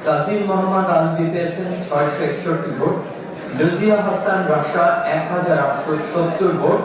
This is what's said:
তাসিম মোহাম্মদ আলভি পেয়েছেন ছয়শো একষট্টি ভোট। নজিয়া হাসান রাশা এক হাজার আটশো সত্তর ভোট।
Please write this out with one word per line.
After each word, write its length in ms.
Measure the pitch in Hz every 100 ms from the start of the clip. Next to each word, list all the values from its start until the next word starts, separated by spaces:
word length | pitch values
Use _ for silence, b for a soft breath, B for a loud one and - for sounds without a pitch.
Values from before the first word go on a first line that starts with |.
তাসিম 380 | 151 156 185 208 190
মোহাম্মদ 400 | 190 190 190 175
আলভি 360 | 165 165 165 165
পেয়েছেন 360 | 175 170 190 180 175 -
ছয়শো 340 | 147 147 - 156
একষট্টি 420 | - 170 160 - -
ভোট। 160 | - - - - - - - 127
নজিয়া 380 | 160 175 214 208 190
হাসান 340 | 185 - - -
রাশা 380 | 151 147 175 - - - 156
এক 80 | 165
হাজার 240 | 175 175 156
আটশো 320 | 143 - - 151 -
সত্তর 420 | 175 165 165 185 160
ভোট। 200 | 160 -